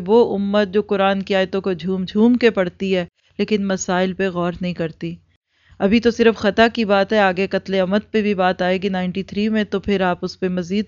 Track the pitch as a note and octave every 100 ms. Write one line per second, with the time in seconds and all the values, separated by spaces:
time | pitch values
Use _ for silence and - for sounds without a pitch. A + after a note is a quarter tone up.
0 | F3+ A#3 - G3+ G3 G#3 G3 G#3 G#3 G3
1 | G3 G3 F#3+ F#3+ F#3 G3 G3 E3+ F3 F#3+
2 | F3+ G#3 A#3 B3 A#3 G3+ F3 - G3 F#3
3 | F3 _ _ - G#3 G#3 G3 F#3+ - F3+
4 | F#3 F#3 F#3+ F3 F3 E3+ F3+ E3+ E3 -
5 | E3+ F3 _ _ _ _ _ - F#3+ A3+
6 | A#3 - A3+ F#3+ G3+ G3 A#3 A#3 G3+ G3
7 | G3 G#3+ F#3+ F3+ F#3+ G3 F#3+ F#3+ F3+ G#3
8 | - A3 G#3 F#3 F#3 F#3 F3+ F#3 G3 F#3
9 | F#3 F#3+ F3+ G3+ A3 A3 G3+ G3 G#3+ G3
10 | F#3 F3 F#3 - F#3 F3+ E3+ G#3